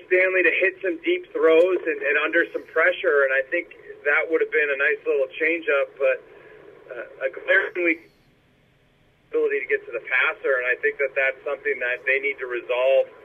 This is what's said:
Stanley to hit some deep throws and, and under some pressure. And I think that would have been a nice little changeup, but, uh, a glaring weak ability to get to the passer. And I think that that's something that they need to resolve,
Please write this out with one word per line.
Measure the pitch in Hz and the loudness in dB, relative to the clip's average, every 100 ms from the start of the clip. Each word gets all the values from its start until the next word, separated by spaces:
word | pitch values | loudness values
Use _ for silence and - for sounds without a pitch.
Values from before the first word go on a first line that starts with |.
| - | 2
Stanley | 185 185 185 | 2 2 2
to | 165 - | 2 2
hit | 190 185 | 0 0
some | 185 165 | -6 -4
deep | 165 180 - 156 | -2 -2 -4 2
throws | 160 160 185 180 | 6 6 6 2
and, | - 151 | -2 -4
and | 143 147 | -2 0
under | 151 170 - - | 0 0 0 -6
some | - | -4
pressure. | 160 175 - 180 143 135 | 0 0 0 0 2 2
And | 135 | 0
I | 131 | -2
think | 170 165 - - - 147 | -6 -6 -16 -20 -8 -2
that | 151 156 | 0 0
would | 160 | 0
have | 147 | 0
been | 156 147 | 0 0
a | 135 | 0
nice | 147 143 | 0 -2
little | 160 143 131 - | -2 -2 -2 -2
changeup, | 160 165 160 143 135 - | -2 -2 0 0 -2 -2
but, | 135 123 - - - - - - - | -2 -2 -6 -20 -20 -20 -20 -20 -16
uh, | 120 - - 135 | -16 -14 -6 -6
a | |
glaring | - - 190 196 180 | -6 0 0 0 -2
weak | 170 160 - _ _ _ _ _ _ _ _ _ _ _ _ | -2 -2 -8 _ _ _ _ _ _ _ _ _ _ _ _
ability | 156 151 139 | 0 0 0
to | 139 | -2
get | 139 - | -4 -2
to | |
the | 117 - | -10 -4
passer. | 127 143 156 156 127 | 0 0 -2 -2 0
And | 123 | 0
I | 123 | 0
think | 147 143 | -2 -2
that | 135 | -4
that's | 139 135 131 147 | 0 -2 -4 -8
something | 139 143 127 | -6 -4 -4
that | 123 123 | -4 -4
they | 135 135 | -2 0
need | 139 - | -2 -6
to | 123 | -6
resolve, | 123 117 123 131 135 127 - | -8 -4 0 4 2 2 -8